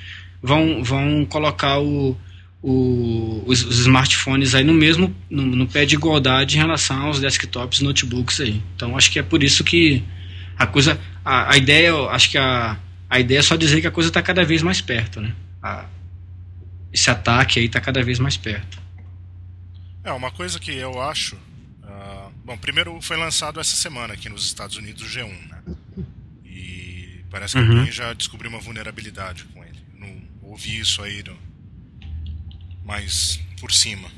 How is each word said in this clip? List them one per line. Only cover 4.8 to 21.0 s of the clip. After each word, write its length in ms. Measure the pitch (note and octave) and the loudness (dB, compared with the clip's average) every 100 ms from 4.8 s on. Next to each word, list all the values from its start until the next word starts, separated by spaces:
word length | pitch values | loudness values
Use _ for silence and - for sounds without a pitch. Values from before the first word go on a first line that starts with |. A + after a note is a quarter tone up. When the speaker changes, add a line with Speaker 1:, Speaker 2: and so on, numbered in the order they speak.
| D3+ D#3+ F#3 - - | 6 4 2 0 -6
Speaker 1:
no, 120 | D3+ C3 | -2 0
no 200 | B2+ B2+ | 2 2
pé 200 | D3 C#3+ | 2 2
de 80 | |
igualdade 600 | D3 D#3+ D3+ C3 C3 C#3 D3 | 4 4 4 4 4 4 2
em 40 | |
relação 460 | D#3+ D#3 - C3+ D3 | 2 2 0 -2 -2
aos 120 | C#3 | 0
desktops 600 | C3+ - - B2+ B2 - | 0 0 -2 -6 -2 2
e 60 | |
notebooks 560 | C#3 C#3 - B2 B2 - | 2 2 0 0 0 0
aí. 200 | C3 G#2+ - - | 0 -2 -4 -6
Então, 180 | A#2+ | -4
acho 160 | B2 - | 2 2
que 80 | - | 2
é 40 | |
por 200 | - D#3+ | 2 4
isso 220 | C#3 - | 4 4
que 400 | D3 E3+ D#3+ C3 - - - - - - | 4 6 6 4 0 -10 -14 -14 -8 -2
a 80 | B2 | 0
coisa, 340 | C#3+ C#3+ D3+ - - | 4 4 4 -2 -8
a, 300 | - B2+ A#2 | 0 2 6
a 20 | C#3 | 6
ideia, 300 | C3+ D3+ E3+ | 8 6 6
eu 240 | D#3+ A2+ | 4 2
acho 180 | A#2+ - | 2 4
que 60 | D3 | 4
a, 400 | C3 B2 A2+ G#2+ - - - | 2 2 0 -4 -8 -14 0
a 100 | B2+ | 2
ideia 200 | B2+ C3+ | 4 4
é 40 | |
só 140 | C#3+ D#3+ | 4 4
dizer 240 | D#3+ D3+ | 4 4
que 60 | E3 | 2
a 40 | |
coisa 200 | E3+ E3 | 2 2
tá 100 | F3 | 2
cada 240 | F3 F3+ | 2 2
vez 180 | E3 E3 | 4 4
mais 200 | E3 F#3 | 2 0
perto, 360 | - A#2 A2+ A2+ | -2 -2 -2 -4
né? 140 | G#2+ - - - | -6 -6 -10 -10
A, 240 | G#2 G2+ - - - - - - - - - - - | -8 -8 -10 -16 -16 -16 -16 -18 -16 -16 -16 -16 -6
esse 160 | - - | 0 2
ataque 500 | A#2 - A#2+ C3+ A#2+ | 2 4 4 4 2
aí 120 | A2+ | 2
tá 100 | A#2+ | 0
cada 220 | - C3 | -2 0
vez 160 | A#2+ B2 | 0 0
mais 180 | C3+ - | 0 -2
perto. 420 | A2+ G#2 - - - - - - - - - - - - - - | -4 -6 -8 -14 -18 -18 -18 -18 -20 -18 -18 -18 -18 -18 -18 -12
Speaker 2:
É, 80 | F#3+ | -8
uma 180 | C3+ B2+ | -6 -6
coisa 300 | - F3+ E3 | -6 -8 -8
que 120 | - | -8
eu 280 | C#3+ C3 B2+ | -8 -6 -6